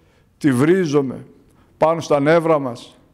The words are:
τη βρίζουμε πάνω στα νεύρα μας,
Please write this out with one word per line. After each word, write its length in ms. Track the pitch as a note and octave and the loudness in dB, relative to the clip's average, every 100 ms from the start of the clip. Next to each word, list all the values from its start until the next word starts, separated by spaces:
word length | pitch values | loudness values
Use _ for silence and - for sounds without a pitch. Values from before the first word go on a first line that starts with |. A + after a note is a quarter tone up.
| _ _ _ _ | _ _ _ _
τη 140 | D3+ | 0
βρίζουμε 720 | B2 D3 F#3 F3 C#3+ C3+ A#2 B2+ _ _ _ _ _ | 2 2 2 0 -2 -4 -8 -16 _ _ _ _ _
πάνω 240 | D#3 E3 | -2 -2
στα 180 | - D3 | -2 0
νεύρα 400 | C#3+ E3+ E3 D#3+ | 2 2 2 0
μας, 380 | C#3 A#2 - _ _ | -2 -10 -16 _ _